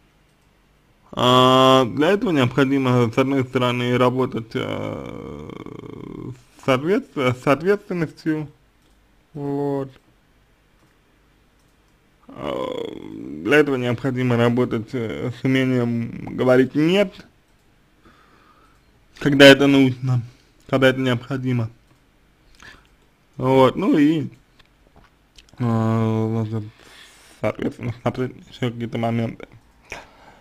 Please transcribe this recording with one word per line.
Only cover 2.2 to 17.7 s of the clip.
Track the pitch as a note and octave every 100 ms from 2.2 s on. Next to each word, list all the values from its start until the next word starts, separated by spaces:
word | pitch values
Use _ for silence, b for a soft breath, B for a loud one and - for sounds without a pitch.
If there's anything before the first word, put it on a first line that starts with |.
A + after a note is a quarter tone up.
| A3+
необходимо, | D3+ B2 D3 C3+ C#3 C3 B2 A#2
с | B2+
одной | C3 C#3
стороны, | B2+ B2+ B2 B2 B2 B2
работать, | B2+ B2+ B2 A2+ A2
э, | B2+ G#2 G2+ G#2 E2+ C2 - - D2 D2+ - - - - - - - - B2 _ -
с | -
ответ-, | C3 D3+ A3 - -
с | B2+ A#2+ D3
ответственностью. | C#3 F3 G3+ - F3+ D#3+ - E3 D#3 D3 _ _ _ _ _ _ _ _
Вот. | D3 C#3+ C#3+ C#3+ C#3 C3+ B2+ _ _ _ _ _ _ _ _ _ _ _ _ _ _ _ _ _ _ _ _ _ _ -
А, | - C#2 B1+ - - - - G#1 A1 B1 D2+
для | F#2 D3
этого | C#3+ C3
необходимо | B2 A#2 C#3 B2+ B2+ A#2
работать, | A#2+ A#2+ B2 A#2 A2
э, | B2+ A2+ C#2+ B2+ A#2
с |
умением | C3+ C3 C3 B2+ A#2+ A#2 A#2 - - -
говорить | B2+ B2+ C3 C#3
«нет», | D#3 G3 G3 - - _ _ _ _